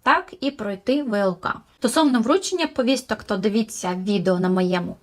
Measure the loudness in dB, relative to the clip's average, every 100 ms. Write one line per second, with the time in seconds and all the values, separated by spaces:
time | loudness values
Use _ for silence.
0 | 2 2 0 -6 -6 -4 -8 -4 -2 0
1 | 0 0 0 0 -4 -6 -12 _ 0 4
2 | 4 4 4 2 0 -2 -2 0 0 0
3 | -2 -8 -4 -2 0 0 -2 -6 -6 -4
4 | -2 0 2 2 2 2 2 0 -4 -8